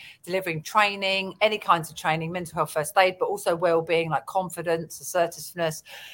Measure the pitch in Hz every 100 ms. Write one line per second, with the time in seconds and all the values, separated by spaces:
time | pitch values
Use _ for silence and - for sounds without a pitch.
0 | - - - 185 185 156 - 214 208 196
1 | 190 190 190 170 214 208 - 170 160 -
2 | 170 160 165 180 170 170 151 160 151 -
3 | 185 185 160 202 - 170 175 165 165 165
4 | 165 143 - 196 185 175 170 165 165 -
5 | 147 180 170 165 151 175 165 156 - -
6 | -